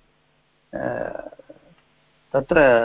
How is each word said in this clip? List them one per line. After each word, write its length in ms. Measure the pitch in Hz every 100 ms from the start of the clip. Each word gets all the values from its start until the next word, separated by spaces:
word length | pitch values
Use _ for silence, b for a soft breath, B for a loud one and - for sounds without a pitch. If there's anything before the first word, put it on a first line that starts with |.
| _ _ _ _ _ _ _
अ, 40 | - 64 60 - - - - _ - _ _ _ _ _ _ _
तत्र 220 | 135 135 170 139 117